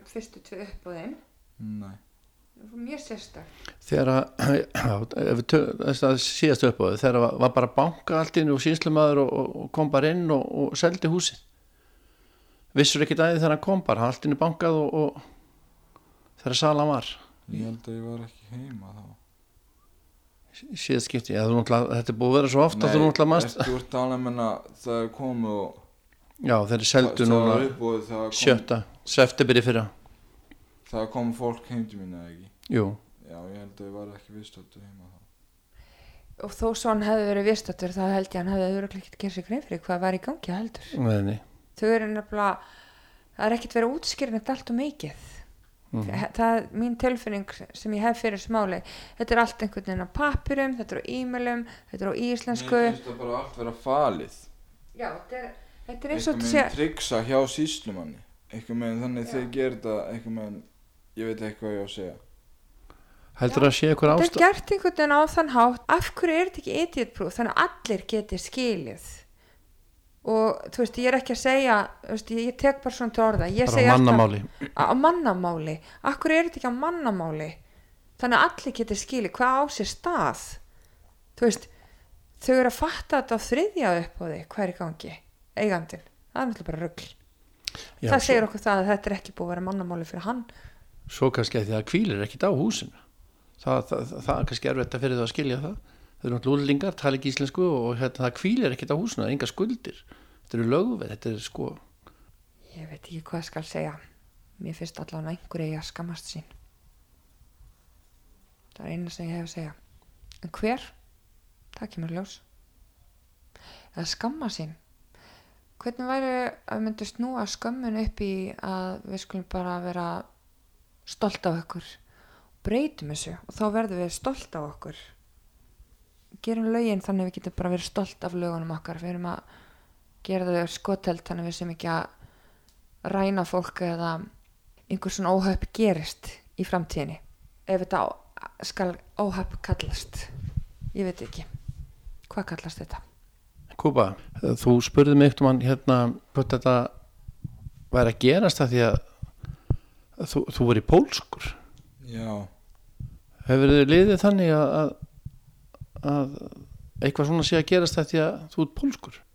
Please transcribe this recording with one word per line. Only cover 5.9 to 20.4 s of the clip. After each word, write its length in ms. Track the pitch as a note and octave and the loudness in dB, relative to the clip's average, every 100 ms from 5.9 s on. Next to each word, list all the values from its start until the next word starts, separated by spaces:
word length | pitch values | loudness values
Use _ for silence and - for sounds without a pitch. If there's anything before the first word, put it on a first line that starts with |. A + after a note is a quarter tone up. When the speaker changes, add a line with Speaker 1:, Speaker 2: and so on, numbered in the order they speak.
| B2+ | 2
Speaker 3:
að 120 | C3+ B2+ | 2 2
síðasta 520 | - - D#3 C3 B2 | 0 2 4 6 4
uppboðið, 260 | - F#2 G#2 | 4 2 4
þegar 200 | C3+ A#2+ | 4 4
var, 160 | A#2 - | 4 4
var 140 | B2 B2+ | 4 4
bara 140 | B2 | 4
bankað 460 | - D#3+ - - D#3+ | 4 2 0 -2 0
allt 200 | D#3+ E3+ | 2 2
í 40 | |
einu 120 | D#3 C3+ | 4 4
og 60 | D#3 | 2
sýslumaður 560 | D#3+ E3 D#3 D3+ C#3+ | 2 2 4 6 6
og, 80 | C3+ | 4
og, 240 | C#3+ B2+ - | 2 -2 -6
og 140 | - | -4
kom 200 | - D3+ | 0 2
bara 160 | C#3 D3+ | 4 4
inn 140 | F3+ E3 | 2 2
og, 120 | C#3 - - | 2 2 -2
og 140 | C#3 - | -2 2
seldi 360 | F3 F3+ D#3+ | 2 2 2
húsið. 260 | F3 - - _ _ _ _ _ _ _ _ _ _ _ _ _ C#3 | 2 0 -6 _ _ _ _ _ _ _ _ _ _ _ _ _ 4
Vissur 300 | C#3+ C#3+ D3 | 4 4 2
ekki 100 | D#3+ | 4
daginn 220 | D#3+ E3+ | 4 4
þegar 160 | D#3 D3+ | 2 2
hann 80 | |
kom 220 | - F#3+ F3+ | 2 0 2
bara, 240 | A2 A#2+ | 2 2
allt 160 | B2+ D3 | 0 -2
í 40 | |
einu 100 | C#3+ | 2
bankað 360 | E3 D#3+ E3+ D#3 | 0 2 0 2
og, 140 | D3 | 2
og 1500 | D#3 D3 - - - _ _ _ _ _ _ _ _ _ _ | 0 0 -2 -16 -20 _ _ _ _ _ _ _ _ _ _
þegar 180 | C3 B2 | -4 2
salan 300 | D#3 D3 D3+ | 2 4 2
var. 220 | C3+ - - - _ - | 0 -4 -12 -18 _ -10
Speaker 2:
Ég 180 | G#2+ | -6
held 240 | A2+ A2+ A#2 | -6 -8 -10
að 80 | A2+ | -10
ég 80 | |
var 220 | A#2 A#2 A2+ | -10 -10 -14
ekki 240 | - G#2 | -18 -16
heima 420 | A#2+ C3+ A2+ F#2+ | -14 -14 -14 -16
þá. 140 | G#2 G2+ G2+ _ _ _ _ _ _ _ _ _ _ _ _ | -18 -20 -20 _ _ _ _ _ _ _ _ _ _ _ _